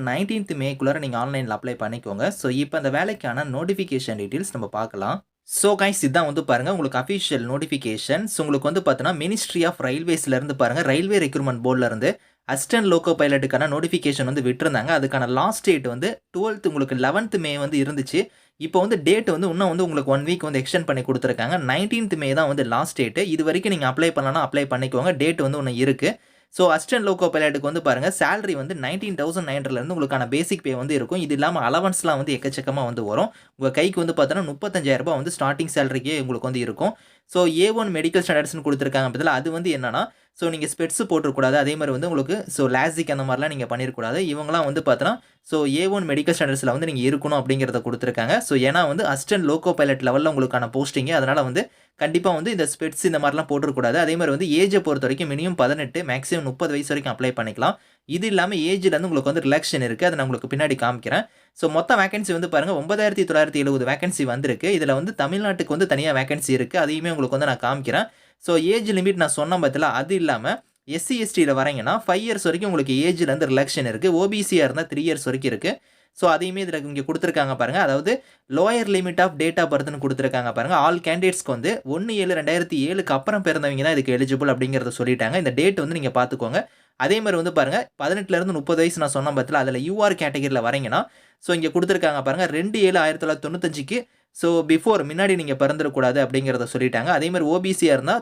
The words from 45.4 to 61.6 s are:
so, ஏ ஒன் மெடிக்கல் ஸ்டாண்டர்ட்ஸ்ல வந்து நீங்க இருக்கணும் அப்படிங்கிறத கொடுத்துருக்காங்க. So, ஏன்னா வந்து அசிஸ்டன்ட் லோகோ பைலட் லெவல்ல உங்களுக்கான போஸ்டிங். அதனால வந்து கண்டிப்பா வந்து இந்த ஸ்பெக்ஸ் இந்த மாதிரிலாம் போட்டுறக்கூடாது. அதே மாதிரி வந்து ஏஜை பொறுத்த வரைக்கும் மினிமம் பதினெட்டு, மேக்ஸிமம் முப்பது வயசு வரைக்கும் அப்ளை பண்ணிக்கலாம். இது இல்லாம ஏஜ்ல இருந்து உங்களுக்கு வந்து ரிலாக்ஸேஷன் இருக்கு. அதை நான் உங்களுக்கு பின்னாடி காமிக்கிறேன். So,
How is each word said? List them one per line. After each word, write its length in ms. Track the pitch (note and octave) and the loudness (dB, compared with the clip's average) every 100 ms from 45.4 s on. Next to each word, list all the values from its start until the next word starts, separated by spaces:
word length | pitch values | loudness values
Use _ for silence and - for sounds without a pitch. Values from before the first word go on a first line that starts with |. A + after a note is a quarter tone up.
| - | -4
so, 100 | D#3 C#3+ | 0 2
ஏ 140 | D3+ F#3+ | 2 0
ஒன் 180 | G3+ E3 | 0 0
மெடிக்கல் 300 | C#3 D#3+ E3+ | 0 0 0
ஸ்டாண்டர்ட்ஸ்ல 360 | C#3+ - B2+ | 0 0 0
வந்து 160 | B2+ E3 | 0 -2
நீங்க 140 | C3+ | 0
இருக்கணும் 380 | B2+ C#3+ D3+ C#3+ | 0 0 0 0
அப்படிங்கிறத 400 | B2+ C3+ B2+ A#2 | 0 0 0 -2
கொடுத்துருக்காங்க. 560 | A#2+ B2 B2 A#2+ A#2 A3+ | -4 -2 -2 -2 0 0
So, 160 | - C#3 | 2 2
ஏன்னா 220 | C3 E3+ D#3 | 4 2 2
வந்து 180 | E3 E3+ | 0 0
அசிஸ்டன்ட் 400 | C#3 - G3+ D#3+ | -2 0 0 2
லோகோ 260 | D#3+ F3+ | 2 0
பைலட் 340 | E3+ C#3+ C3 B2+ | 2 2 2 2
லெவல்ல 260 | C#3 D#3 | 2 2
உங்களுக்கான 360 | C#3 C3 B2 A#2 | 2 0 0 -2
போஸ்டிங். 420 | C3 C#3 C#3+ C3 | -2 -2 -2 0
அதனால 300 | D#3+ C3 D3 | 0 2 0
வந்து 220 | B2+ D3+ B3+ _ _ - | 0 -2 -4 _ _ -4
கண்டிப்பா 300 | D3+ E3+ F#3 | 0 2 2
வந்து 200 | D#3+ G3 | 0 -2
இந்த 120 | F#3+ D3+ | -2 -2
ஸ்பெக்ஸ் 380 | - D#3+ - | -2 -6 -2
இந்த 140 | F#3 D#3 | 0 2
மாதிரிலாம் 300 | C#3+ D3+ D3+ | 2 0 -2
போட்டுறக்கூடாது. 480 | C#3+ C#3+ C3+ A#2+ D#3 | 0 0 0 2 2
அதே 160 | D#3+ | 2
மாதிரி 180 | E3 D#3 | 2 0
வந்து 160 | C#3+ F3+ | 0 2
ஏஜை 260 | D#3 G3 G3 | 4 4 2
பொறுத்த 260 | D#3+ C3+ C3 | 2 0 0
வரைக்கும் 240 | C#3 D#3+ | -2 -4
மினிமம் 260 | C#3+ F3+ E3+ | -2 -4 2
பதினெட்டு, 420 | B2+ D3+ C3 E3 | 2 2 -2 -6
மேக்ஸிமம் 420 | D3+ B2+ - E3+ C#3 | -4 -6 -2 -4 -4
முப்பது 260 | C3+ E3 | -4 -2
வயசு 180 | C#3+ C#3+ | -2 -2
வரைக்கும் 220 | D3 C#3+ | -4 -4
அப்ளை 160 | B2+ B2+ | -2 -2
பண்ணிக்கலாம். 420 | B2 A2 G#2 D3 - _ _ - | -2 -6 -2 -2 -2 _ _ -8
இது 180 | E3 A3 | -4 0
இல்லாம 280 | F#3+ F#3 F#3 | 0 0 0
ஏஜ்ல 260 | D#3+ F#3+ F#3 | 0 2 2
இருந்து 180 | D#3 F3+ | 2 0
உங்களுக்கு 220 | D3 C#3+ | 0 0
வந்து 120 | D#3+ | 0
ரிலாக்ஸேஷன் 400 | C3+ D3+ - C#3+ | 2 2 0 -2
இருக்கு. 220 | A#2+ A2+ F3+ | -2 0 0
அதை 100 | D#3 | 0
நான் 100 | C3 | -2
உங்களுக்கு 260 | B2+ C3 | -2 -4
பின்னாடி 240 | C3+ D#3 F3+ | -2 0 2
காமிக்கிறேன். 460 | A#2+ B2 A2 E3+ - _ _ | 0 -2 -2 -2 -4 _ _
So, 80 | - | -4